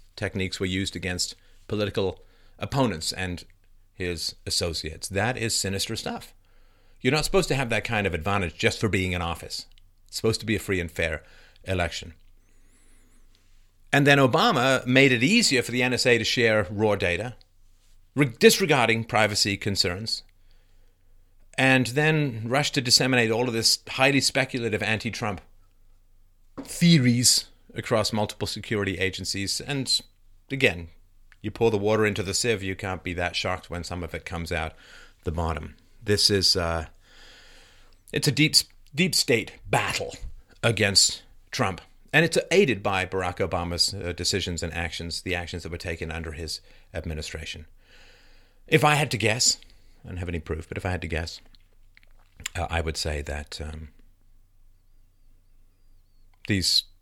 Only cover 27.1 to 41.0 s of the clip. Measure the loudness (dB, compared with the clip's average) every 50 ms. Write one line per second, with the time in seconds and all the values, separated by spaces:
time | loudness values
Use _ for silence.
27.1 | 4 4 4 4 4 2 0 -4 -12 _ _ -16 -10 -8 -4 0 0 0 2 0
28.1 | 0 -2 -2 -2 -4 -6 -6 -6 -6 -8 -6 -4 -2 -2 0 -2 -2 0 -2 -2
29.1 | -2 -4 -6 -6 -6 -4 -4 -4 -4 -6 -4 -4 -4 -4 0 0 0 0 0 -4
30.1 | _ _ -20 -20 -20 -20 _ -8 -2 2 2 2 2 0 -8 -14 -16 -20 -20 _
31.1 | _ -20 -20 -20 -16 _ -10 -8 -2 2 2 2 2 2 2 2 2 4 2 2
32.1 | 0 -2 -4 -4 -2 -2 0 0 -2 -2 -2 -6 -6 -6 -6 -6 -6 -6 -6 -6
33.1 | -4 -2 -2 -2 -2 -4 -4 -4 -4 -6 -8 -10 -10 -8 -8 -8 -8 -8 -8 -8
34.1 | -10 -10 -10 -8 -8 -8 -6 -4 -4 -4 -4 -6 -10 -14 -20 -20 -20 -20 -20 -20
35.1 | -20 _ -6 -6 -2 -2 -2 -2 -2 -4 -8 -12 -16 -18 _ _ -20 -8 -2 0
36.1 | 0 2 2 2 2 2 2 2 2 0 0 -2 -2 -4 -4 -6 -12 -20 -20 _
37.1 | -20 -20 -20 -20 -20 -20 -20 -20 -20 -20 -20 -20 -20 -20 -20 -20 -20 _ _ -6
38.1 | -4 -2 0 0 2 4 4 6 6 6 4 4 -8 -20 -20 -8 -2 0 0 2
39.1 | 2 0 2 2 2 2 0 -2 -10 -16 -8 -2 -2 0 0 0 -4 -4 -6 -6
40.1 | -10 -10 -12 -12 -12 -14 -20 _ -6 0 0 2 2 4 2 4 4 4